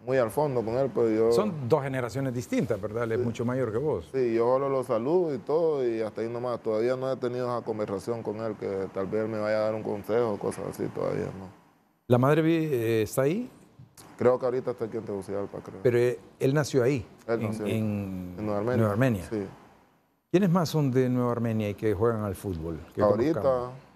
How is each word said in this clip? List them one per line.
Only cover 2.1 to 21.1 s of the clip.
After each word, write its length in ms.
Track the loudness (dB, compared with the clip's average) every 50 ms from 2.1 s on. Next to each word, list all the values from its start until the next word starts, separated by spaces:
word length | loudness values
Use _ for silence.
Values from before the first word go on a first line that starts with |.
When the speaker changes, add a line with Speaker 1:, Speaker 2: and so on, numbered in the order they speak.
| -4 -4 -4 -2 -4
Speaker 2:
distintas, 460 | -4 -6 -2 -2 -2 0 0 -2 -4
¿verdad? 240 | -4 -6 -4 -4 -2
Él 80 | 0
es 80 | 0 0
Speaker 1:
Sí. 60 | 0
Speaker 2:
mucho 180 | -2 -2 -2 -2
mayor 300 | -2 0 0 -2 -2 -2
que 40 | -2
vos. 300 | 0 0 -2 -2 -4 -4 -2
Speaker 1:
Sí, 200 | 0 0 2 2
yo 100 | 2 4
solo 240 | 4 4 2 2 2
lo 160 | 0 0 0
saludo 500 | 0 0 0 0 2 2 2 2 0 -2
y 40 | -6
todo, 460 | -2 0 0 2 2 2 2 2 0
y 140 | 0 0 0
hasta 220 | -4 -4 -4 -6
ahí 80 | -6 -4
nomás. 320 | -4 -4 -4 -4 -4 -4
Todavía 340 | -2 -2 0 2 2 2 0
no 160 | 0 -2 -4
he 60 | -4 -2
tenido 280 | -2 -4 -2 -2 -2 -2 -2
esa 120 | -4 -4
conversación 580 | -4 -4 -4 -2 -4 -4 -6 -4 -4 -6 -4 -4
con 140 | -6 -6 -4
él, 180 | -4 -6 -6 -4
que 300 | -4 -4 -4 -4 -4 -4 -4
tal 140 | -6 -4 -2
vez 180 | -2 -2 -2
él 20 | -2
me 80 | -4 -2
vaya 180 | -2 0 0 2
a 40 | 0
dar 120 | 0 -2
un 80 | -2 -4
consejo, 560 | -4 -6 -6 -4 0 2 2 2 2 0 -2
cosas 280 | -2 -4 -4 -4 -6 -8
así, 160 | -6 -6 -6 -6 -4
todavía 300 | -4 -4 -2 -2 -2 -4
no. 240 | -6 -6 -10 -14 -14 -16 -20 _ _ _ _ _ _ _ _ _ 4
Speaker 2:
¿La 100 | 4 6
madre 240 | 6 4 4 4
vi-, 140 | 4 2 2
eh, 460 | 2 0 0 -2 0 0 2 2 2
está 220 | 0 0 0 0 0
ahí? 260 | 2 0 -2 -4 -8 -12 -20 -20 _ _ -20 -20 -20 _ -20 -20 -20 -8 4
Speaker 1:
Creo 220 | 4 4 4 4
que 60 | 0
ahorita 260 | -2 -2 -2 -2 -4
está 140 | -4 -4 -6
aquí 100 | -6 -6
en 80 | -8 -6
Tegucigalpa, 560 | -4 -6 -6 -6 -6 -6 -6 -6 -6 -8 -12
creo. 200 | -12 -12 -14 0 0
Speaker 2:
Pero, 140 | 2 4 4
eh, 200 | 4 2 0 -2 -10 -20 -10 _
él 140 | 0 2 2
nació 300 | 2 0 2 2 2 4
ahí, 220 | 4 2 0 -4 -8 -14 -18 -4 -2
Speaker 1:
Él 140 | -2 -2
Speaker 2:
en, 60 | 0 -2
Speaker 1:
nació 160 | -4 -4 -2
ahí. 60 | -2 0
Speaker 2:
en 640 | 0 0 0 -2 -2 -4 -6 -6 -8 -8 -10 -8 -8
Speaker 1:
En 80 | -4
Nueva 140 | -4 -2 -2
Armenia. 180 | 0 0 2 2
Speaker 2:
Nueva 140 | 2 2 4
Armenia. 320 | 2 2 2 2 0 -4 -4
Speaker 1:
Sí. 160 | -4 -4 -4 -6 -10 -16 -20 -20 -20 _ _ _ _ _ _ _ _ _ _ _
Speaker 2:
¿Quiénes 180 | 0 2 4 4
más 200 | 4 2 2 2
son 200 | 0 2 2 2
de 200 | 2 2 2
Nueva 240 | 2